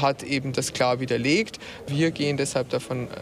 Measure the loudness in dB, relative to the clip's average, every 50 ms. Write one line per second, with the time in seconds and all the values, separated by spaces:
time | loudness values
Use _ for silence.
0 | 2 2 2 0 -2 -2 -2 0 0 0 -2 -2 -2 -2 0 2 2 2 2 2
1 | 0 0 0 2 2 4 4 2 2 0 -4 -12 -14 -14 -14 -12 -8 -4 0 2
2 | 2 2 2 2 0 0 2 2 0 0 0 0 0 0 -2 -4 -2 -2 -4 -4
3 | -4 -6 -6 -6